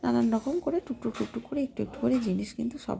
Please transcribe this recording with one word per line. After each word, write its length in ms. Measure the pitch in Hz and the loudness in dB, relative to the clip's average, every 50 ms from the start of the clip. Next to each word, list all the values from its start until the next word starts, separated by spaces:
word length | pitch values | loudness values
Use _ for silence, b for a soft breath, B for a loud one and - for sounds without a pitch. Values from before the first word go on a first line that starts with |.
| - | 2
নানান 300 | 254 240 240 240 233 220 | 4 4 6 6 6 4
রকম 260 | 220 - 262 294 349 | 2 2 2 0 0
করে 200 | - 302 302 349 | 0 2 0 0
টুকটুক 340 | - - 247 - - 233 220 - | -2 -2 -8 -4 -4 -4 -2 -2
টুকটুক 260 | 214 208 - 233 233 | -4 -4 -4 -8 -8
করে 200 | - - 294 277 | -4 -2 -2 -2
একটু 200 | 262 - - 208 | -2 -2 -4 -4
একটু 160 | 190 - - | -4 -4 0
করে 180 | - 233 254 254 | 2 2 4 4
জিনিস 340 | 233 214 180 190 208 208 - | 2 2 0 0 -2 -4 -4
কিন্তু 240 | - 233 233 - 285 | -4 -4 -4 -4 -6
সব 200 | - - - 190 | -6 -6 -6 -6